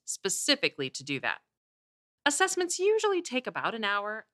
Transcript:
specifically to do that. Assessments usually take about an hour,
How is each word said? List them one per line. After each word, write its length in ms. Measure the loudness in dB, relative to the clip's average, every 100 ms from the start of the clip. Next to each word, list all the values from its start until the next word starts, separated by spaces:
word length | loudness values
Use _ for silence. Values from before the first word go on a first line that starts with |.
specifically 840 | -10 -6 -4 -2 2 2 2 -2 -6
to 140 | -6
do 160 | -6 -4
that. 220 | -2 -4 _ _ _ _ _ _ _ _ 0
Assessments 540 | 4 2 2 -2 2
usually 420 | 2 4 2 0
take 240 | -2 -4 -4
about 300 | -4 -4 -2
an 80 |
hour, 420 | 0 0 -2 -8 -10